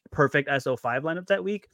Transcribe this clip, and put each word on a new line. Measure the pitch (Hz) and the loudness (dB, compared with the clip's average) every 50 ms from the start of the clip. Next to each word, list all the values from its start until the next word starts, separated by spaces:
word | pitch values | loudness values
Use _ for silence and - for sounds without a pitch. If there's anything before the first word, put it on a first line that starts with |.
| _ - | _ -6
perfect | - - 143 131 - 143 139 143 | 2 2 2 4 4 0 0 0
S | 139 135 - | 0 -2 0
O | 139 127 | -2 -4
five | - - 117 120 135 143 | -2 -2 -4 -4 -2 -4
lineup | 160 165 180 180 - | -4 -6 -4 -2 -2
that | 196 196 185 | -2 0 0
week, | 196 208 196 _ _ | -4 -6 -6 _ _